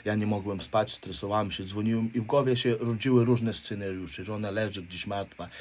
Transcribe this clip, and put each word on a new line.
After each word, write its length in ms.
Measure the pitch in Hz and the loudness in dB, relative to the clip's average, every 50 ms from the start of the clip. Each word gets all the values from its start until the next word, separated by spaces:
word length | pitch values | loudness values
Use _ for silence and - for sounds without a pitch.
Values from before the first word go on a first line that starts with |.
| - | -2
ja 100 | 104 104 | 0 0
nie 120 | 107 107 104 | 2 2 2
mogłem 340 | 107 101 95 104 101 95 | 2 0 0 -2 -4 -4
spać, 300 | 90 - - 110 107 - | -6 0 2 2 2 2
stresowałem 600 | - - - 98 92 - - 101 104 107 107 98 | -2 -10 -10 -10 -8 -6 -4 0 0 0 0 0
się, 120 | 85 - 98 | -2 -6 -8
dzwoniłem 500 | 92 98 104 107 113 113 113 113 113 - | -6 -4 -2 0 2 2 2 2 0 0
i 80 | 123 | -2
w 40 | 113 | 0
głowie 320 | 107 147 143 135 131 123 123 | 2 2 4 4 4 2 2
się 200 | - 127 117 110 | 2 2 2 2
rodziły 480 | 120 117 117 104 - 135 127 123 117 | 0 -2 -2 0 2 6 6 6 8
różne 280 | 120 123 117 117 113 101 | 6 4 4 4 0 -2
scenariusze, 680 | - - - 110 101 101 98 95 92 90 82 - - 92 | -4 -6 -6 -6 -6 -4 -6 -4 -6 -6 -8 -8 -10 -8
że 100 | 98 107 | -6 -6
ona 180 | 104 104 101 | -4 -4 -2
leży 300 | 98 107 110 104 98 98 | -2 -2 -2 -2 -4 -6
gdzieś 260 | 90 87 90 87 - 104 | -10 -10 -10 -10 -8 -6
martwa, 420 | 101 101 98 - - - 87 87 - - | -4 -4 -6 -6 -10 -14 -14 -14 -14 -14